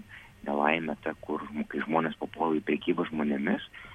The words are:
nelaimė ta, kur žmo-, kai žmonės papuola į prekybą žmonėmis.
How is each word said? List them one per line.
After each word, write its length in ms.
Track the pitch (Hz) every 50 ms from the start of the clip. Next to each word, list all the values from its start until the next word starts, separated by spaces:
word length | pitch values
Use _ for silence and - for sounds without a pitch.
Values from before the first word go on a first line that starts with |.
| - - - - - - - -
nelaimė 540 | - 69 71 73 73 73 80 82 80 78 - -
ta, 140 | - 78 76
kur 280 | - - - 76 76
žmo-, 260 | - - 73 76 73
kai 160 | - 71 73 -
žmonės 320 | 76 80 82 80 78 76
papuola 440 | - 73 - - - 82 82 78 76
į 40 | -
prekybą 440 | 76 73 71 - 87 87 85 85
žmonėmis. 560 | - 80 78 73 73 71 69 71 92 117 - - - - - - -